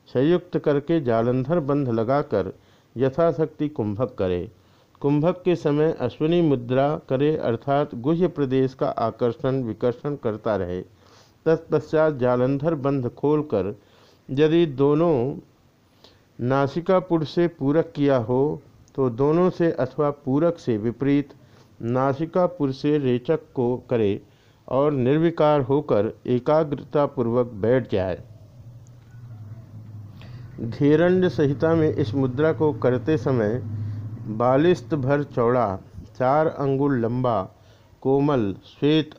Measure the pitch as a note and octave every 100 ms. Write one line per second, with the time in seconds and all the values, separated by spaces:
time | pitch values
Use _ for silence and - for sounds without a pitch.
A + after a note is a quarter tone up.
0 | _ B2 C#3+ F3 F3 D#3+ D#3 C#3+ C#3+ E3
1 | B2 A2+ A#2 B2+ B2+ F3 C#3 C#3+ C3+ A2
2 | A#2 C#3 C#3+ G#2 F#2 - _ _ _ A#2
3 | C3 C3+ E3+ D3+ D#3 - D3 D3 G#2 G#2
4 | B2+ - F#2+ F2 F2 - _ _ _ _
5 | C#3+ D3 D#3+ F3+ F#3 E3+ D#3 D3 D#3 -
6 | - - D#3 F3 E3 C3+ A#2+ B2+ C#3 D#3+
7 | - C3 D3 D#3 - A2+ - C#3 D3 A#2
8 | A#2+ E3 F3 D#3 C#3 C3 C3 C3+ D3 -
9 | A2+ - A#2+ A#2 C3 C3+ A#2+ G#2 B2 A#2
10 | D3 C#3+ A#2 G#2+ A#2 G2+ F2+ F2+ - -
11 | - - - _ - D#3+ - D#3 D3 D#3
12 | D#3 C#3+ B2 B2 B2+ C#3 D3+ D#3+ C3+ C#3
13 | A#2+ - C#3+ D3+ D3 G#2 F#2 G#2 _ _
14 | - _ - C3+ D#3 E3 E3+ C3 C#3 D3
15 | E3+ C#3+ B2 D#3+ - _ _ _ _ _
16 | - _ _ - A#2+ C3+ C#3 E3+ E3 F#3
17 | F3+ E3+ D#3 - E3+ - C#3 D3+ E3 -
18 | C#3+ C3 A2+ B2 D3 D#3+ - _ - -
19 | C3 A2+ C#3+ D#3+ F3+ F3 E3+ - B2 -
20 | D3 C#3+ - C#3 E3+ E3+ - A2 A2 A2+
21 | C3+ C#3+ C#3+ - - - - - A2+ B2+
22 | C3+ C3+ E3 F#3 F3+ F3 C#3+ C3 D3 D3+
23 | C3 B2 B2 D#3 - - A#2+ B2 - B2
24 | G#2 G2+ - _ _ _ - B2+ D3 C#3+
25 | B2 D3+ E3 E3 D3+ D3 A#2+ C#3 D3 A#2
26 | G#2+ - - B2 B2 D3+ D#3 C#3 - D3+
27 | C#3+ - A#2 A#2+ A#2 A2 G#2+ B2+ A2 G#2
28 | F#2 F2 - - - - - - - -
29 | - - - - - - - - - -
30 | - - - - - - A#2 G#2+ C#3+ D3+
31 | F3 F#3 F3+ - C#3+ C3+ D#3+ E3 D#3 B2
32 | C#3+ C3+ C3 B2 D#3 D#3+ D#3 B2+ B2+ B2
33 | C#3 D#3 D3+ B2+ G#2 A#2+ - - - -
34 | - - - G#2+ A#2+ C3 E3 F3 - D#3
35 | C3 C#3+ C#3 - A#2 B2+ A2 F#2+ - -
36 | - - B2+ D3 D#3 - C#3 C3+ C#3+ C3
37 | A2+ B2 B2+ A2 F#2+ - - - _ _
38 | C3 C#3 C#3+ C#3 G2+ F#2+ - - C#3+ D#3
39 | D3+